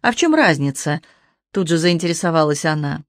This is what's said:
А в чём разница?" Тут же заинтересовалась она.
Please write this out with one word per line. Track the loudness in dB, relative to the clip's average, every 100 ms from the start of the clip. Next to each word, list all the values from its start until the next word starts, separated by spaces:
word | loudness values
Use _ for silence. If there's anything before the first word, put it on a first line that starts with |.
А | -2
в | 0
чём | 2
разница?" | 4 4 2 -2 -4 -4 -6 _ _ _ _ _
Тут | -4 0
же | 2
заинтересовалась | 2 0 -2 -2 0 2 2 0
она. | -2 -2 -4 -6